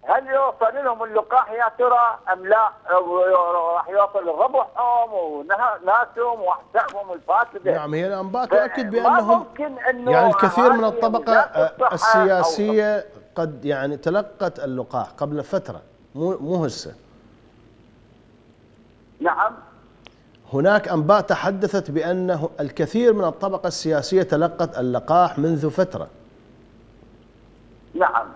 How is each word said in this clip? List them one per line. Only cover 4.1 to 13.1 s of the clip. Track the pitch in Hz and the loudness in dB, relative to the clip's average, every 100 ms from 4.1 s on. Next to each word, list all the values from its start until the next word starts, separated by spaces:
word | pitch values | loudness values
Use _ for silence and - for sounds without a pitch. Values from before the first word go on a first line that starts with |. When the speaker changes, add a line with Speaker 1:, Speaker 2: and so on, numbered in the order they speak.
| 202 175 | 0 -2
Speaker 1:
لربحهم | 156 240 262 233 - 240 240 233 | 0 2 2 -2 -2 0 0 0
وناسهم | 208 165 147 147 196 247 208 185 220 240 - 240 226 | -2 -4 -6 -4 0 0 -2 0 2 0 -4 -4 -2
واحسابهم | 180 175 - 226 - 202 196 | -2 -4 -2 -2 -2 -6 -10
الفاسده. | 170 - 190 - 208 185 | -12 0 0 0 -4 -2
Speaker 2:
نعم، | 170 147 | -2 -2
هي | 156 185 | -4 -4
الانباء | 196 190 185 - | -4 -6 -6 0
Speaker 1:
ف-، | |
Speaker 2:
تؤكد | 202 208 269 214 226 | 2 2 -4 -4 0
Speaker 1:
ما | |
Speaker 2:
بانهم، | 240 302 214 226 | 4 2 4 0
Speaker 1:
ممكن | - - 294 262 | 0 -10 -10 -4
إنه | 240 254 247 | -4 -2 2
Speaker 2:
يعني | 247 233 | 4 4
الكثير | 208 190 - 247 | 4 2 4 4
من | 226 | 4
Speaker 1:
هذه | 220 | 0
Speaker 2:
الطبقه، | - - 226 | 0 0 0
Speaker 1:
وزارة | - 226 | 2 2
Speaker 2:
آه، | 277 156 160 - 247 | 2 2 0 2 -2
Speaker 1:
الصحة | 180 220 220 | 2 2 4
أو | 196 185 | 4 2
Speaker 2:
السياسيه | 165 - 208 220 214 208 - | 2 0 0 2 2 -2 -4